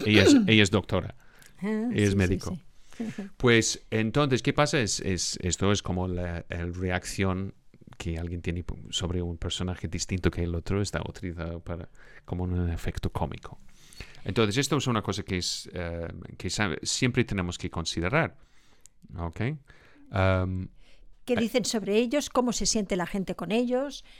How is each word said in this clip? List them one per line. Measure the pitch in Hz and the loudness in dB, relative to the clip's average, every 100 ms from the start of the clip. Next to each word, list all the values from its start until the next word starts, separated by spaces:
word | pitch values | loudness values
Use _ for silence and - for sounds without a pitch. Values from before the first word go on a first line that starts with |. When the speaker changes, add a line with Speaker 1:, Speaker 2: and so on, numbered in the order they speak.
| 107 | 6
Speaker 1:
ella | 104 | 8
es, | 95 285 | 10 8
Speaker 2:
<clears throat> | 101 | 8
Speaker 1:
ella | 110 | 8
es | 95 | 8
doctora. | 101 - 95 - - - - - - | 4 2 -2 -2 -10 -20 -20 -20 -8
Speaker 2:
Ah, | 196 214 240 | -4 -2 -2
Speaker 1:
Ella | 196 | 2
es | 101 | 4
Speaker 2:
sí, | |
sí, | 98 | 4
Speaker 1:
médico. | 92 92 - | 4 2 -2
Speaker 2:
sí. | - - - - - | -8 -12 -20 -14 -10
<laughs> | 220 - 196 - | -8 -8 -10 0
Speaker 1:
Pues | 127 113 110 - - | 6 6 4 -2 -4
entonces, | 110 110 143 147 123 | -2 0 2 2 2
¿qué | 143 | 0
pasa? | 139 147 156 | 2 2 2
Es, | 104 - | 0 -2
es, | 95 90 - - | -2 -2 -2 -4
esto | 87 - 98 | -4 0 2
es | 101 | 2
como | - 90 92 | 0 -2 -2
la, | 87 87 85 - | -4 -4 -8 -8
el | 87 87 87 | -6 -6 -4
reacción | 92 90 - - 95 92 98 - - - - - | -2 -2 -4 -2 0 0 -4 -12 -20 -20 -18 -10
que | 87 82 | -6 -4
alguien | 85 87 | -4 -6
tiene | 85 87 | -4 -4
p-, | - - - | -6 -8 -8
sobre | - 85 90 | -4 -2 -2
un | 87 82 | -4 -4
personaje | 90 - 90 90 87 | -6 -4 -4 -4 -6
distinto | 87 - 92 90 | -6 -4 0 2
que | 85 | 2
el | 85 | -2
otro, | 85 - 98 | -2 -2 -2
está | 98 78 | 0 -4
utilizado | 80 - 90 85 82 85 | -6 -8 -8 -6 -8 -8
para, | - 85 - - - - - | -10 -10 -12 -18 -20 -18 -8
como | 87 | -4
un | 92 90 87 | -2 0 0
efecto | 82 - - - | -2 -4 -4 -4
cómico. | - 71 - - - - - - - - - - | -2 -6 -6 -14 -16 -20 -20 -20 -18 -18 -12 -2
Entonces, | 95 107 113 | 2 2 2
esto | 139 147 | 2 0
es | 131 | 2
una | 113 | 0
cosa | - 101 | 0 -4
que | 95 92 | -2 -4
es, | - - - | -2 -6 -8
eh, | 90 85 85 85 87 - - | -8 -6 -6 -8 -10 -14 -10
que | 92 | -6
sabe-, | - 104 73 | -2 -2 -2
siempre | - - 127 127 | -4 0 2 2
tenemos | 117 101 90 - | 0 0 -2 -4
que | 90 | -8
considerar. | 85 82 - 87 143 131 - - - - - - _ - - | -6 -6 -2 0 0 0 -6 -20 -20 -20 -20 -20 _ -14 -8
¿Ok? | 82 - 113 151 - - - - - | -6 -4 -4 -4 -12 -20 -20 -20 -6
Am, | 98 95 92 92 92 92 - - - - - - | 2 4 4 2 -2 -6 -12 -20 -20 -20 -10 -2
Speaker 2:
¿Qué | 240 | 0
Speaker 1:
eh, | |
Speaker 2:
dicen | 220 254 | 2 0
sobre | 190 226 190 214 | 0 -2 2 2
ellos? | 240 285 - | 2 0 0
¿Cómo | 262 247 | 0 2
se | - 202 | 0 0
siente | 220 196 185 | 0 0 -2
la | 170 | -2
gente | 196 180 175 | -2 -4 -6
con | 170 | -2
ellos? | 220 247 247 285 - - | 0 2 0 -2 -8 -16